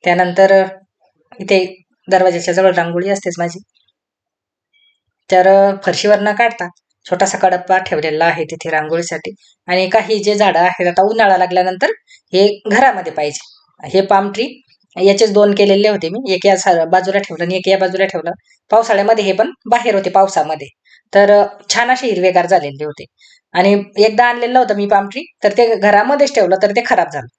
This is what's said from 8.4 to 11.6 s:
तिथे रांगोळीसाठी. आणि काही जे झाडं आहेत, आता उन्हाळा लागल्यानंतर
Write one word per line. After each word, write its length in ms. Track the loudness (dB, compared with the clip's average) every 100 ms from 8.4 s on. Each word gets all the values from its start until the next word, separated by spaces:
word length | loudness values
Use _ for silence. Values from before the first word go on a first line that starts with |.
तिथे 260 | -8 -8 -6
रांगोळीसाठी. 640 | -6 -4 -6 -6 -10 -12 -16 _ _ -4
आणि 220 | -2 0
काही 340 | 0 0 -2
जे 120 | 0
झाडं 240 | 2 2 2
आहेत, 280 | 0 0 -2
आता 160 | 2
उन्हाळा 340 | 0 2 2 2
लागल्यानंतर 500 | 2 0